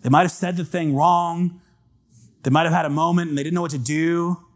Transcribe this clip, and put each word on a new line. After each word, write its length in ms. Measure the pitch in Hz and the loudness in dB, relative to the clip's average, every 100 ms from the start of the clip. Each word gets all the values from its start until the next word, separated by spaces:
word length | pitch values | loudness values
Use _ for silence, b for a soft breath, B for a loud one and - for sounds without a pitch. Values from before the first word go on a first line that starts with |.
They 60 | 127 | 4
might 140 | 143 | 4
have 80 | 180 | 4
said 260 | - 180 180 | 0 -2 -4
the 80 | |
thing 300 | 165 180 160 | -4 -4 -2
wrong. 680 | 139 160 175 175 170 175 175 b b _ _ _ - - _ | 2 2 2 0 -2 -4 -4 b b _ _ _ -20 -20 _
They 60 | - | 0
might 120 | 139 | 2
have 100 | 165 | 2
had 120 | 170 | 0
a 60 | 156 | 0
moment 400 | 147 165 175 170 | 0 0 0 0
and 60 | 143 | -4
they 60 | |
didn't 140 | 143 175 | -2 -4
know 60 | |
what 100 | 170 | -4
to 60 | 143 | -4
do. 580 | 120 151 165 170 170 175 _ | -4 0 0 0 -2 -4 _